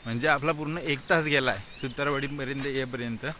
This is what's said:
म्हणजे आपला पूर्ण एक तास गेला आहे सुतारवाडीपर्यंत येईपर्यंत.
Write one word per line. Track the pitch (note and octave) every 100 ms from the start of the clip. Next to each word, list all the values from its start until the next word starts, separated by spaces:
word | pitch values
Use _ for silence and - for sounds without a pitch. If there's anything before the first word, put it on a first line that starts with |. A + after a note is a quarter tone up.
म्हणजे | A#2 A#2 D3+
आपला | C#3+ C#3+
पूर्ण | D3+ D3+ E3
एक | E3 C#3+ -
तास | E3+ D#3
गेला | C#3+ C3
आहे | G2 - -
सुतारवाडीपर्यंत | C3 A#2+ C#3+ C#3 C#3 C#3+ C3 C#3 C#3
येईपर्यंत. | C3+ C3 B2 A#2+ A2+ C3 D#3